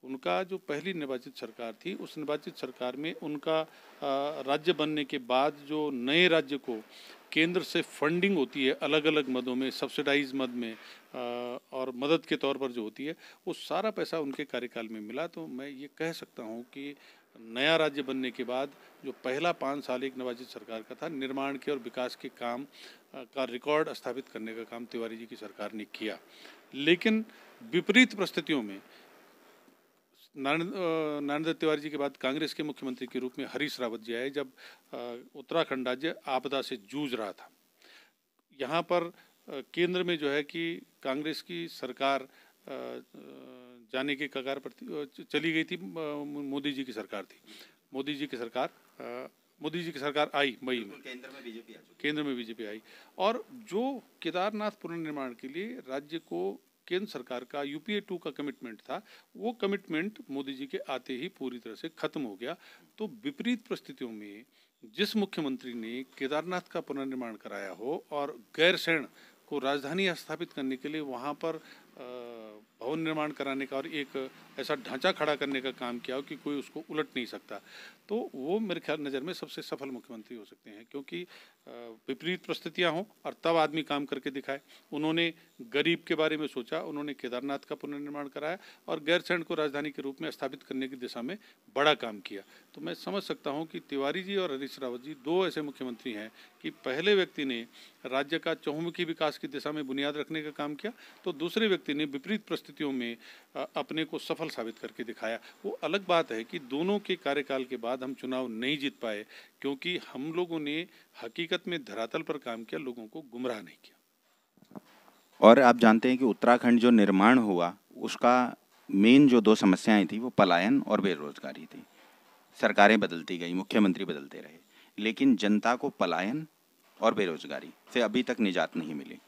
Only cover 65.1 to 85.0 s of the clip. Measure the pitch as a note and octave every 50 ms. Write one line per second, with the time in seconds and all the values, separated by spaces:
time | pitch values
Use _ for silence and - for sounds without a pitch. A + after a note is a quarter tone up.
65.1 | - A3 G3+ G3 - - D#3+ C#3 C3 A#2+ - B2+ A#2 A#2+ A2 A2 A#2 B2+ C3+ C3
66.1 | - - C#3 C3 D3 D3+ D#3+ F3 F#3 F3+ F3 - - E3+ D#3+ - D3 C#3 C3+ C3+
67.1 | C3 B2+ B2 A#2 A2 G#2 - - G2+ G2 G2+ F#2+ F2+ F2 G#2+ B2+ D#3 - - _
68.1 | D#3 D3 C#3+ C#3 A#2+ A#2 A2 _ _ - D#3 F3 F#3 D#3+ - E3+ E3 D#3 B2+ -
69.1 | - - - - - _ _ - D3+ C#3+ C3 C3+ C#3+ D3 C3+ C#3 D#3+ F#3 G3 F#3+
70.1 | E3+ - - - D#3 D#3 E3+ E3+ - - C#3 C3 C3 C3 - D3 D3+ D#3+ D3+ C#3
71.1 | B2+ A#2 B2 C#3+ D3 - - E3 D#3+ D#3+ - - - - - _ - - C3+ B2
72.1 | B2 B2 A#2+ A#2+ A#2+ A2+ A2 A2 G#2+ G#2+ A2 _ _ _ - B2 D#3 D#3+ D#3+ D#3
73.1 | D#3 D3+ D3+ D3+ D3 - C#3+ C#3 C3+ C3+ C3+ C3 C#3 C3+ C#3 E3 D#3+ D3+ C#3+ C3
74.1 | - C#3 C3 C3 - - - - - - C3 - D3+ C#3+ A#2 - B2 C3 - F#3
75.1 | F#3 - D3+ D3+ D3 C3 D3 C#3 C#3 C3 B2+ C3+ B2 - C3 A#2+ A#2+ A#2+ A#2 -
76.1 | B2+ C3+ C#3 - D#3 C3+ - D3+ D3 C#3+ B2 - - D3+ D#3+ - E3+ D3+ D3+ C3
77.1 | - C3+ A#2+ G#2+ - G2+ - - A2+ G2 - - - - - - - _ _ -
78.1 | G3+ A3+ A#3+ - - C#3+ B2+ D3+ F3+ A3 A3+ G3 F3 E3+ - - D3+ D#3 D3 C#3+
79.1 | C3+ C3+ C3 E3+ F3+ - - D3+ - - D3+ - - D3 C#3 C#3 C3 A#2+ - -
80.1 | A#2+ A2 G#2+ - B2 A#2 G#2 - G#2+ _ _ A#2+ G#2 G#2 A#2 A#2 - C#3 C#3 -
81.1 | F3 F3 F3+ F3 - - - - _ _ _ C#3 B2+ A#2+ A#2+ A#2 A2+ A2+ _ -
82.1 | C3+ B2+ - E3 F#3 G3+ - - E3 - - F3 D#3 - F3+ E3+ D#3 E3 G3+ -
83.1 | - _ _ D3+ C3 _ - E3 E3 E3 D#3 D#3 D3 D#3+ D3 - C#3+ C#3+ C#3+ C3+
84.1 | - C3+ C3 D3 C3 C#3 C3 - C3+ C#3+ _ _ - - _ _ - D3